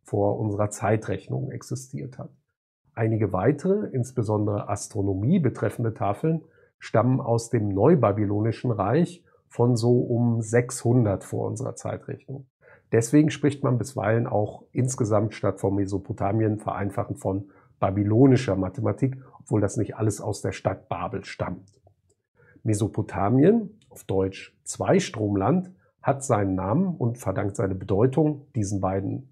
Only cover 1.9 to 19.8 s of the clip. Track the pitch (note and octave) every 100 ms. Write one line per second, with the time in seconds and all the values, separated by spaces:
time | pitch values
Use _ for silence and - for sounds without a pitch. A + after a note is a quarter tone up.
1.9 | C#3 C3+ - - _ _ _ _ _ _
2.9 | - A2+ A2 G#2 F#2 G#2+ D3+ F#3 G3+ G#3
3.9 | C3+ A#2 - G#2+ G#2+ G#2+ G2+ - G#2 -
4.9 | G#2 G2 F#2+ A2+ F#3+ C3+ - A2+ - A#2
5.9 | G#2+ G2+ G2+ D#3+ E3 - _ _ _ -
6.9 | A#2 B2 C3 - A#2 - A#2+ G#2 F#2+ A#2+
7.9 | E3+ A2 G2+ G2+ G2+ A2 A2 B2+ G#2+ G2
8.9 | C3+ F3 - _ _ _ - A#2+ A#2+ A#2
9.9 | B2 B2+ A#2+ A#2+ A#2 A2 A#2 B2+ - A#2+
10.9 | B2 G#2+ F#2 - A2 A2 G#2+ A#2 - -
11.9 | - - - - C3+ - _ _ - _
12.9 | A2+ B2 D3 D#3 - D3 - C3 B2 G#2+
13.9 | - G2+ A2+ - G#2 G#2 - - - B2+
14.9 | - G#2+ G#2+ G#2+ - G2+ - G2+ G2 F#2+
15.9 | G2 - F#2+ F#2+ A2 A2 G#2+ - F#2 G2+
16.9 | G2+ G#2 G#2 G2 G2 G#2 - _ _ G2
17.9 | G2 G2+ A2 C3+ B2+ - F#2+ F#2 - G#2+
18.9 | G#2 C3+ C3 - - - A2 G2+ -